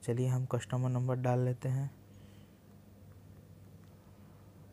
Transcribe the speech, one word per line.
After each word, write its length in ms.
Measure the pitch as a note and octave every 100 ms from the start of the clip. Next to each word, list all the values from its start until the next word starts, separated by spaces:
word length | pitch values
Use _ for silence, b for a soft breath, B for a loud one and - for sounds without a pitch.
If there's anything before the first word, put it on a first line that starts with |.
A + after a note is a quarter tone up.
चलिए 240 | - A#2+ B2+
हम 180 | B2+ B2+
कस्टमर 440 | A#2+ - B2+ B2+
नंबर 260 | B2 B2+ B2+
डाल 240 | B2+ B2
लेते 300 | B2+ B2 C3
हैं। 220 | C3 C#3 - - B B B B B - - - - - - - - - - - - - - - - - - - - -